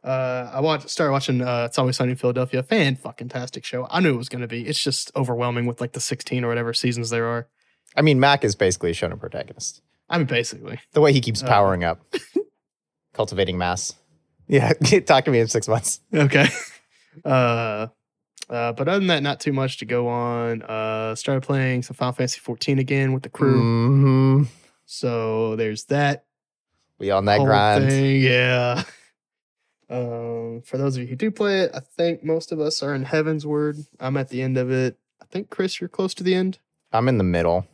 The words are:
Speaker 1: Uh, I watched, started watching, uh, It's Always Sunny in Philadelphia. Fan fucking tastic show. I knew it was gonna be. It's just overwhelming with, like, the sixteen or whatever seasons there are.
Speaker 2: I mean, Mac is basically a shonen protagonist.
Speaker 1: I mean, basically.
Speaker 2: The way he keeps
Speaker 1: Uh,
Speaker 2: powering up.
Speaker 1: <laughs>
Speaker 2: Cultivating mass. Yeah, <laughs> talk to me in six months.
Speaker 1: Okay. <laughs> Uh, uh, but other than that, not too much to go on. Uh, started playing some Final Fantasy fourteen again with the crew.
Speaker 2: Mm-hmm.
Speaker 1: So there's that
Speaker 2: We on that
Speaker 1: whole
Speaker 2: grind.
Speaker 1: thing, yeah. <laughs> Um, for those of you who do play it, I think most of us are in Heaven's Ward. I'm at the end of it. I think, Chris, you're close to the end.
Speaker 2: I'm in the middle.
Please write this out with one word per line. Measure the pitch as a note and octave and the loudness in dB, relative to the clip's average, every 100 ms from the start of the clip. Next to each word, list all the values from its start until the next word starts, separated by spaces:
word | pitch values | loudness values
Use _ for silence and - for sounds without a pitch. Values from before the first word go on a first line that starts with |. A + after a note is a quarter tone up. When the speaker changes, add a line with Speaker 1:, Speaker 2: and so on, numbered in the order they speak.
Speaker 1:
Uh, | C#3 C3 B2+ B2+ B2 | -4 -4 -2 -6 -6
I | C3+ | -2
watched, | D#3 D3+ - | -2 -2 -6
started | - D3+ | -2 0
watching, | C3+ C3+ B2+ | 0 0 -2
uh, | B2 A#2+ A#2+ | 0 -2 -2
It's | - | 0
Always | B2+ C3 | 0 0
Sunny | B2+ | -2
in | B2+ | 0
Philadelphia. | B2 B2 B2+ B2+ | -2 0 -2 -4
Fan | B2+ A3 C#3+ C3+ | 0 2 2 -2
fucking | - - B2+ | -10 -14 -12
tastic | B2+ B2 A#2 | -10 -10 -12
show. | - B2 B2+ | -10 -8 -4
I | E3+ | 0
knew | F3 | 0
it | B2 | 0
was | C3 | -4
gonna | B2 A#2 | -8 -8
be. | A#2 A#2 | -8 -6
It's | D3+ | -4
just | C#3+ C3 - | -4 -4 -6
overwhelming | C#3 B2+ A#2+ A#2+ A#2+ A#2+ | -4 -4 -2 -2 -2 -4
with, | A#2 | -4
like, | A#2+ | -8
the | B2+ | -6
sixteen | - - - B2 | -8 -8 -6 -4
or | A#2+ | -2
whatever | A#2 A#2 | -2 -2
seasons | A2+ B2 A#2+ A2+ | -2 -2 -2 -4
there | A#2 A#2 | -4 -2
are. | A#2 A#2 _ _ _ - - | -4 -8 _ _ _ -6 2
Speaker 2:
I | |
mean, | D3+ C3 | 4 6
Mac | C#3 C#3+ | 6 4
is | A2 G2+ | 2 2
basically | F#2+ F#2 F2 | 0 0 -2
a | |
shonen | E2 E2+ E2+ | -2 -4 -6
protagonist. | - - - - - - _ _ _ | -10 -10 -12 -12 -12 -12 _ _ _
Speaker 1:
I | F3 | -2
mean, | C#3+ | 0
basically. | A#2+ A#2 - - B2 _ | 0 -2 -10 -14 -14 _
Speaker 2:
The | D3+ | 4
way | D3+ | 6
he | C#3 | 6
keeps | B2 A2 | 2 -4
Speaker 1:
Uh, | B2+ | 2
Speaker 2:
powering | G#2 G2 F2+ | 4 4 2
up. | E2+ E2 _ - - F4+ G#4+ _ | 0 -4 _ -10 -4 -4 -4 _
Speaker 1:
<laughs> | _ _ _ _ _ | _ _ _ _ _
Speaker 2:
Cultivating | - G#2+ G2 F#2 F2+ | -4 -2 0 0 0
mass. | F2+ F2+ - - _ _ _ _ - | -2 -2 -6 -12 _ _ _ _ 2
Yeah, | C#3 A2+ | 2 4
<laughs> | - C3+ G3 - | 2 4 4 6
talk | C#3 D3+ | 4 6
to | |
me | B2 | 2
in | A2+ | 2
six | A2+ G#2+ | 0 0
months. | A2 - - _ | 0 0 -6 _
Speaker 1:
Okay. | D#3 C#3 C#3+ - | 2 4 4 2
<laughs> | - - - _ _ _ - D3+ | 0 -14 -20 _ _ _ -12 0
Uh, | C3 A#2+ A2+ A2+ G#2+ A2+ _ _ _ _ _ - | 2 2 0 -2 -4 -8 _ _ _ _ _ -8
uh, | A#2+ A#2 | -4 -4
but | A#2 C#3+ | -2 0
other | G3 | 2
than | F#3+ | 2
that, | D#3 | 2
not | C#3+ C#3 | 0 -2
too | D3+ | -2
much | C#3 C3+ - | 0 -2 -6
to | |
go | A#2 B2 A#2+ | -4 -2 -2
on. | A#2+ A#2+ A#2+ A#2 A2+ | -2 -2 -2 -4 -4
Uh, | - A2 A2 A2 A2 | -6 -6 -4 -4 -6
started | G#2+ - C3+ | -6 -2 -2
playing | C3 C#3 C3 B2+ | 0 0 0 -2
some | B2 | -4
Final | B2+ B2+ | -6 -4
Fantasy | B2 B2+ - | -2 -4 -4
fourteen | - A#2 - C3+ | -8 -6 0 0
again | C3 C#3 C3+ | 0 0 0
with | C3 | -2
the | - | -6
crew. | - C#3 C3 | 0 2 4
Speaker 2:
Mm-hmm. | A#2 A#2 A#2 C#3 C#3 C3 C3+ C3+ C3+ - _ _ _ | 4 2 4 6 6 6 6 4 2 -4 _ _ _
Speaker 1:
So | - B2+ A#2 A2+ A2 A2+ A2 | -6 -4 -2 -2 0 -2 0
there's | A2 G#2+ | -2 -4
that | - C#3+ C#3+ - _ _ _ _ _ _ _ _ | -2 0 0 -2 _ _ _ _ _ _ _ _
Speaker 2:
We | G2 | 0
on | G2 G2+ | 2 4
that | G#2+ | 4
Speaker 1:
whole | B2+ | 6
Speaker 2:
grind. | G#2 G#2 G#2 C3+ | 4 6 4 4
Speaker 1:
thing, | C3+ C3+ C3+ | 2 2 4
yeah. | C3 B2 B2+ B2 B2 B2 - | 4 4 4 2 0 -2 -6
<laughs> | - _ _ _ _ _ _ _ _ _ | -16 _ _ _ _ _ _ _ _ _
Um, | B2 A#2+ A#2 A#2 A#2 A#2 A#2 | -8 -6 -8 -8 -8 -8 -12
for | - C3 | -8 -4
those | C#3 B2+ | -2 -2
of | |
you | B2 | -8
who | C3 | -4
do | A3 | -4
play | G#3+ G#3 F#3+ | 0 0 0
it, | F3+ | 0
I | - | -4
think | - - E3+ E3 | -14 -2 -2 -2
most | D3+ D#3+ - | -2 -4 -2
of | D#3+ | -4
us | D3+ - | -2 -2
are | C#3 | -4
in | C#3 | -4
Heaven's | C3 D#3 D#3 D#3 | -2 0 0 -2
Ward. | D3 D3 D3+ D3+ D3 _ | -2 -2 -2 -4 -14 _
I'm | C3 C#3 | -4 -4
at | C3 | -4
the | B2 | -4
end | C3 C3 | -2 -2
of | B2+ | 0
it. | C3 B2+ - _ _ | 0 0 -4 _ _
I | _ | _
think, | F#3 G#3 | -10 -8
Chris, | - F#3+ - | -4 -4 -4
you're | F3+ | -10
close | - F#3+ | -6 -8
to | - | -4
the | F#3 | 0
end. | F#3 F#3+ - _ _ _ | 2 0 -4 _ _ _
Speaker 2:
I'm | A2+ B2+ | 0 2
in | A#2+ | 2
the | |
middle. | F#2 F2 E2+ F2 F#2 | 2 2 2 0 -2